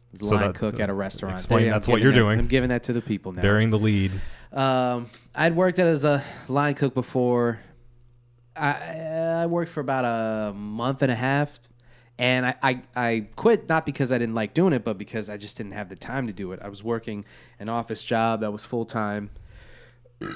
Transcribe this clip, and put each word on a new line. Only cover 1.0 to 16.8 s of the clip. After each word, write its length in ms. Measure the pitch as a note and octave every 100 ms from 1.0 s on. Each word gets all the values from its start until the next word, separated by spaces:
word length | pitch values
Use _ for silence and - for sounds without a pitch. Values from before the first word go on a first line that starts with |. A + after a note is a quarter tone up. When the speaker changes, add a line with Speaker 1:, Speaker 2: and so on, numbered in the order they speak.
| F#2+ - F#2+ F#2
Speaker 2:
explain 260 | - A2+
Speaker 1:
There, 60 | A#2
I'm 60 | G#2+
Speaker 2:
that's 120 | -
what 80 | A#2
Speaker 1:
giving 40 |
Speaker 2:
you're 80 | C3+
Speaker 1:
that, 80 | B2+
Speaker 2:
doing. 200 | G#2+ A2
Speaker 1:
I'm 80 | A#2
giving 220 | C3 B2
that 140 | A#2+
to 100 | -
the 80 | A#2+
people 300 | - G#2 F#2+
now. 100 | F2+
Speaker 2:
Bearing 280 | G2 G#2+ A2+
the 100 | G#2+
lead. 320 | A2 G2+ F#2+ F#2+ - - -
Speaker 1:
Um, 560 | C3+ C3+ B2+ B2+ B2 A#2+ - -
I'd 220 | - E3 E3
worked 240 | F#3 F#3
as 240 | E3+ D#3
a 200 | D3 C#3+ - - -
line 240 | C3+ D3
cook 200 | C#3 C#3
before. 680 | B2+ B2 C3 B2 A#2+ A#2+ A2+ - - - - - _ _ _ _
I, 200 | - D3 C#3 E3 D#3+ D#3+ D#3+ E3 E3
I 20 | E3+
worked 260 | E3+ E3+
for 80 | -
about 240 | C3+ C3
a 500 | A#2+ A2+ A2 A2 G#2+
month 480 | G2+ G#2 A2 B2 C3+
and 80 | C3+
a 40 | A2+
half, 440 | B2+ C#3 D3 - - - - - _ -
and 280 | B2 B2+ B2+
I, 100 | -
I, 200 | C3+ B2+ - B2+
I 320 | A#2+ A#2 G#2 -
quit 340 | A3+ A3 -
not 160 | D#3+ D#3
because 260 | C#3 B2+
I 60 | B2
didn't 180 | A#2 A2+
like 180 | G#2+ D#3
doing 180 | F#3
it, 100 | C3
but 140 | A2+ G2
because 320 | G#2 A2+ G#2
I 80 | G#2+
just 200 | G#2 -
didn't 140 | G#2
have 160 | G2+ F#2+
the 60 | F#2+
time 300 | - C3 A#2+
to 60 |
do 180 | G2 F#2
it. 60 | F#2
I 80 | G#2
was 140 | G2